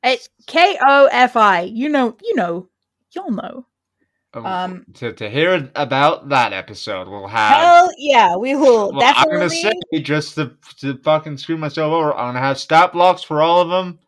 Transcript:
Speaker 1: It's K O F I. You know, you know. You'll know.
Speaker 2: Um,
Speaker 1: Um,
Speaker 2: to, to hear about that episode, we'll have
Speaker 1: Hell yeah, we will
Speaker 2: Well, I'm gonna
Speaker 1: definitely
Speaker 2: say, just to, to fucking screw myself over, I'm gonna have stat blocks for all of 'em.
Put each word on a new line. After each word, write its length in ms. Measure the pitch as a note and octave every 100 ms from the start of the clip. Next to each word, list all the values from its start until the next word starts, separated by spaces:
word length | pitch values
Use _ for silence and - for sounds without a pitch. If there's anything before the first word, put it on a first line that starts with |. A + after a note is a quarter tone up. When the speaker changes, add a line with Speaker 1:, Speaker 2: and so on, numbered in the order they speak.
Speaker 1:
It's 240 | B3 B3+ - _ -
K 300 | E4 F#4 F#4 C4+
O 220 | C#4 C#4
F 240 | A#3+ B3 A#3+
I. 260 | G#3 F3+
You 260 | F#3 A3+ C#4+
know, 280 | D4 A#3+ A#3
you 120 | A4 F#4+
know. 320 | F3 E3+ F#3 _ _ _ _
You'll 180 | F4 F#4+
know. 340 | G3+ - - B3 _ _ _ _ _ _
Speaker 2:
Um, 120 | - A#2
Speaker 1:
Um, 400 | F#3 F#3 F#3 _
Speaker 2:
to, 180 | - A#2+
to 140 | G#2+ G#2+
hear 380 | B2+ E3 F#3 C3+
about 540 | - B2+ C3+ D3 - C#3
that 240 | C3+ A2+
episode, 560 | G2 F#2+ G#2 - F#2+ F#2
we'll 180 | G2+ G2
have 280 | A2 G#2+ G3+
Speaker 1:
Hell 340 | E4+ F4 F4+ -
yeah, 380 | C#4+ C4 G3 F3
we 180 | B3
will 380 | C#4 C#4 A#3 G3
Speaker 2:
Well, 100 | -
I'm 200 | A#3 - -
gonna 180 | - F3
Speaker 1:
definitely 240 | E4 G#3+ A3 - D#3+
Speaker 2:
say, 40 |
just 320 | C3+ D3+ D3 -
to, 200 | C#3 _ _ -
to 160 | C#3 C3+
fucking 400 | D#3 D#3 D#3 C#3
screw 180 | - D#3+
myself 360 | D#3 D3 D#3
over, 200 | E3 D3+
I'm 220 | - B2
gonna 60 | B2
have 180 | C3+ C3+
stat 340 | - D#3+ F3+
blocks 300 | F3 F3+ F3+
for 160 | - D3+
all 180 | D#3+ F3
of 120 | F3
'em. 260 | F3+ F#3 F3